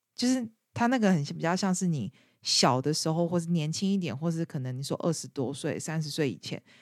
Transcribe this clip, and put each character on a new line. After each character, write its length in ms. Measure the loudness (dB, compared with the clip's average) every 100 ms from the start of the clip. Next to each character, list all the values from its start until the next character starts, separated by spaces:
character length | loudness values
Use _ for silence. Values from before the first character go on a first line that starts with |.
| _ -2
就 120 | 0
是 200 | 0 -2 _ _
他 140 | 0 2
那 100 | 4
个 140 | 4
很， 120 | 4
比 160 | 2 -2
较 160 | 0 0
像 180 | 0
是 120 | 0 0
你 260 | 0 -4 -10 _ _
小 400 | -2 4 6 4
的 100 | 2
时 160 | 0 0
候 200 | 0 2
或 120 | 0
是 100 | 0
年 220 | 0 0
轻 200 | -2 0
一 20 | 0
点， 220 | -2 -2
或 140 | -2
是 120 | -2
可 160 | -4 -4
能 160 | -6 -6
你 60 |
说 160 | -6 -2
二 100 | -2
十 140 | -2 -4
多 260 | -4 -4
岁、 240 | -4 -4 -4
三 240 | -4 -4
十 80 | -4
岁 220 | -2 -2
以 40 | -2
前， 220 | -10 -12 -14 -20